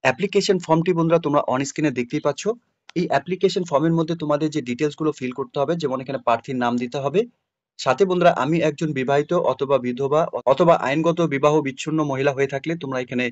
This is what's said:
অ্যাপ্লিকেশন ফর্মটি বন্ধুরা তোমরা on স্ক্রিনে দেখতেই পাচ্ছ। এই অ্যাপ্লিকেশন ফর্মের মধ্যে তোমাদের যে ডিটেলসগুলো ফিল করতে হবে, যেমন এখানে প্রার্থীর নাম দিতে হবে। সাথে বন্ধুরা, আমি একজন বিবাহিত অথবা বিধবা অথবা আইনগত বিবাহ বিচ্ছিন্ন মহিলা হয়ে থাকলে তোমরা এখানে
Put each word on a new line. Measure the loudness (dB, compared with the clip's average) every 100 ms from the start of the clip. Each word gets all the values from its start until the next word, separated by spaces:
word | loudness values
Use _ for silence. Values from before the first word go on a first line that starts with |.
অ্যাপ্লিকেশন | 0 0 0 0 2 0
ফর্মটি | 2 0 2
বন্ধুরা | 0 2 2 2
তোমরা | 0 0
on | -2
স্ক্রিনে | -2 -2 -2 -2
দেখতেই | -4 -2 -4
পাচ্ছ। | -4 -4 -6 _ _ _ -6
এই | 0
অ্যাপ্লিকেশন | -2 -2 0 0 0
ফর্মের | 0 0 2 0
মধ্যে | 0 -4
তোমাদের | -2 -2 0
যে | -4
ডিটেলসগুলো | -6 -2 -4 -2 -4
ফিল | -4 -8
করতে | -6 -8 -4
হবে, | -2 -2
যেমন | -2 -6
এখানে | -6 -4
প্রার্থীর | 0 0 -2 -2
নাম | 0 -2
দিতে | -4 -4
হবে। | -2 0 -2 _ _ _ _ _
সাথে | -2 2
বন্ধুরা, | 2 6 4 4
আমি | 0 2
একজন | 0 -2 -4
বিবাহিত | -2 0 0 2 0 0
অথবা | -2 0 0
বিধবা | 0 -4 0 0 0 -2 2
অথবা | 4 6 4 2
আইনগত | 0 0 0 0
বিবাহ | 2 2 2
বিচ্ছিন্ন | 0 -6 -4 -2
মহিলা | -2 0 0
হয়ে | 0 -2
থাকলে | -2 -6 -6
তোমরা | -4 -6
এখানে | -4 -2 -4